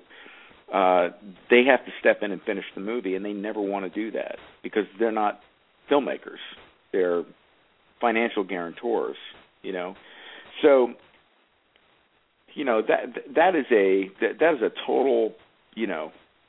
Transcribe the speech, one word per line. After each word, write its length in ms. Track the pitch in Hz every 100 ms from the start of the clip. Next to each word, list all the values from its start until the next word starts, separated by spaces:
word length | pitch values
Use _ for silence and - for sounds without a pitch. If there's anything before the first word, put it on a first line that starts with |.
| - - - - - - -
uh, 360 | 98 92 90 87 - 104 92 -
they 140 | 120 127
have 160 | 127
to 80 | - -
step 200 | 113 107
in 80 | 104
and 100 | 90
finish 220 | - 98 -
the 60 | -
movie, 340 | 98 120 95
and 100 | 95
they 100 | 104
never 260 | 104 104 107
wanna 300 | 98 98 95
do 200 | 104 110
that 240 | 82 - - - _
because 220 | - 107 95 95
they're 140 | 113
not 280 | 110 104 - _ _ _ _ -
filmmakers. 500 | 143 120 - - - - - - _ _
They're 320 | 95 90 87 76 - _ _ _ _ _ _
financial 440 | 120 110 117 -
guarantors, 720 | 92 92 85 - 120 110 62 - - - _ _
you 100 | 98
know. 240 | 92 90 98 - - - - - -
So, 320 | 156 135 120 120 _ _ _ _ _ _ _ _ _ _ _ _ _ _ _
you 100 | -
know, 160 | 139 110
that, 540 | 107 156 123 117 -
that 220 | - 175 170
is 100 | 123
a, 360 | 113 98 95 95 -
that, 180 | 110 107
that 160 | 156
is 80 | 147
a 80 | 104 - -
total, 480 | 131 135 120 110 - _ _ _
you 120 | - 110
know, 260 | 82 76 - _ _